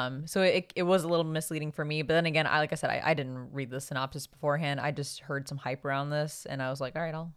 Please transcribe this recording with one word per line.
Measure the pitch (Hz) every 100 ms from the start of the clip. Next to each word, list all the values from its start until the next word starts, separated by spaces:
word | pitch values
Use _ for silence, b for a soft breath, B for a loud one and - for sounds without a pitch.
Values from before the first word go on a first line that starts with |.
| 127
Um, | 131 160
so | 196
it, | 185 180 180 -
it |
was | 175 190
a | 165
little | 170
misleading | 160 156 - 156 151
for | 147 151
me. | 151
But | 143
then | 165 170
again, | 156 151
I, | 151
like | 151
I | -
said, | 135
I, | -
I | -
didn't | 160 131 127 123
read | 139 127
the | 127
synopsis | 139 135 135 147 -
beforehand. | - 151 147 151 139
I | 139
just | 139 139 -
heard | - 139 139
some | 143
hype | - 135 143
around | 139 143
this, | 151 151 -
and | - 135
I | 131
was | 135
like, | 131 156
"All |
right, | 165
I'll, | 160 165